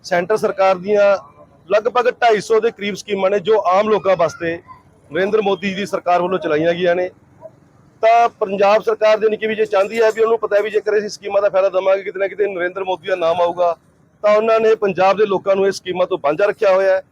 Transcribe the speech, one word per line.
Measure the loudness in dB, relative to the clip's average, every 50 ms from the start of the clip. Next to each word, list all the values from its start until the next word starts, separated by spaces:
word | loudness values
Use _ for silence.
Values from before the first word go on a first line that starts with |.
| _
ਸੈਂਟਰ | -2 -2 -2 0 0 -2
ਸਰਕਾਰ | -2 -2 -4 0 2 2 2 2 0
ਦੀਆਂ | -2 0 2 4 4 4 2 0 -4 -14 _ _ -20 _ _ _ _ -2
ਲਗਭਗ | -2 0 0 0 -2 0 0 0 -2 _
ਢਾਈ | 2 2 2 2
ਸੌ | 0 0 0 0
ਦੇ | 0 0
ਕਰੀਬ | -4 -4 -8 -8 -8
ਸਕੀਮਾਂ | -8 -8 -8 -6 -2 -2 0
ਨੇ | 0 0
ਜੋ | 0 2 0 2 2
ਆਮ | 2 2 2 2 2
ਲੋਕਾਂ | 0 0 2 0 0
ਵਾਸਤੇ | 2 0 -2 -2 -4 -6 -6 -6 -6 _ -20 -20 -20 _ _ _ _ _ _
ਨਰਿੰਦਰ | -4 -4 -2 0 0 0
ਮੋਦੀ | 0 0 -4 -2 -4 -6
ਜੀ | -6
ਦੀ | -6 -8
ਸਰਕਾਰ | -6 -6 -6 -2 0 0 0
ਵੱਲੋਂ | 0 -2 -4 -4
ਚਲਾਈਆਂ | -2 -2 -2 0 0 0 -2
ਗਈਆਂ | 0 0 0 0
ਨੇ। | 0 -2 -6 -8 _ _ _ _ _ -20 -20 _ _ _ _ _ _ _ _ _ _
ਤਾਂ | 2 4 4 4 4 2
ਪੰਜਾਬ | 0 _ -6 -6 -2 0 2 4 4 2
ਸਰਕਾਰ | 2 0 -2 0 2 2 2 2
ਜਾਣੀ | 2 -2 -2
ਕਿ | -2 -4
ਵੀ | -6 -2
ਜੇ | -2 -2
ਚਾਹੁੰਦੀ | 0 0 0 0 0 0 0
ਹੈ | 2 2
ਵੀ | 2 0
ਉਹਨੂੰ | 0 0 0 -2
ਪਤਾ | -2 -2 0
ਹੈ | 0
ਵੀ | -2 0
ਜੇਕਰ | -4 -2 -2 0 -2 -2
ਅਸੀਂ | -2 -4
ਸਕੀਮਾਂ | -12 -12 -10 -2 -2 0
ਦਾ | 0 2
ਫਾਇਦਾ | 2 2 0 2
ਦੇਵਾਂਗੇ | 0 0 0 0 0 0
ਕਿਤੇ | -2 -8 -6 -4
ਨਾ | -4 -4
ਕਿਤੇ | -2 -2 -2
ਨਰਿੰਦਰ | -2 -2 -4 -6 -6 -4 -6 -6
ਮੋਦੀ | -6 -6 -6 -4 -6
ਦਾ | -4
ਨਾਮ | -2 0 -2 0 0
ਆਊਗਾ, | 0 -2 0 0 -2 -2 -2 _ _ _ _ _ _ _ _ _
ਤਾਂ | 0 2 2
ਉਹਨਾਂ | 4 4 2 2 2
ਨੇ | 4 2 2
ਪੰਜਾਬ | 2 0 -2 0 2 2 2 2
ਦੇ | 2 0
ਲੋਕਾਂ | 0 0 -2 0 0 0
ਨੂੰ | 2 2
ਇਹ | 0
ਸਕੀਮਾਂ | -2 -4 _ -8 -4 -4 -2
ਤੋਂ | -2 -2 -2
ਵਾਂਝਾ | -2 -2 0 0 0
ਰੱਖਿਆ | -2 0 _ 2 2
ਹੋਇਆ | 2 2 2 2 0
ਹੈ। | 0 -2 _